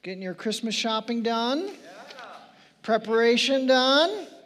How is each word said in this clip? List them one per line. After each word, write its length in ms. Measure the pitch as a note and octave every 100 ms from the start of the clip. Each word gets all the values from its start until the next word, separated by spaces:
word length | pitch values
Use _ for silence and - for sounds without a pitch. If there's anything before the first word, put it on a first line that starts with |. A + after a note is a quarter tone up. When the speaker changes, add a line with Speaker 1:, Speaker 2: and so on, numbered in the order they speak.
Speaker 1:
Getting 200 | F3 F#3
your 120 | F#3+
Christmas 400 | F3+ A3 G#3+ A3+
shopping 500 | G3+ A3+ A3 A3 A#3
done? 440 | A3+ A3+ A#3 C#4 G4
Speaker 2:
Yeah. 60 | F#4 - F#3+ B3 C4 A3 - - _ _ _
Speaker 1:
Preparation 840 | - A3 A3 A3+ A#3 A#3+ B3 C4+ C4
done? 600 | C4 B3+ C#4 E4+ G#4 D#4+ -